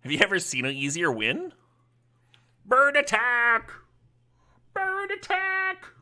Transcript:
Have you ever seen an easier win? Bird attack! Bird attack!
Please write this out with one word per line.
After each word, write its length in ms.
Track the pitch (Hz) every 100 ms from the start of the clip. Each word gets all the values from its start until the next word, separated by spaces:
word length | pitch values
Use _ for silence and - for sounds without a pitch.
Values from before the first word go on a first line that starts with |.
Have 100 | 131
you 80 | 147
ever 180 | 202 190
seen 260 | 175 131 127
an 80 |
easier 380 | 139 139 151 170
win? 420 | 117 107 139 359 - _ _ _ _ _ _ _ _ _ _ -
Bird 300 | 254 277 285
attack! 760 | 285 220 240 240 233 226 - - _ _ _ _ _ _ _ _ _
Bird 380 | - 381 381 392
attack! 760 | 403 - 370 381 381 381 370 - -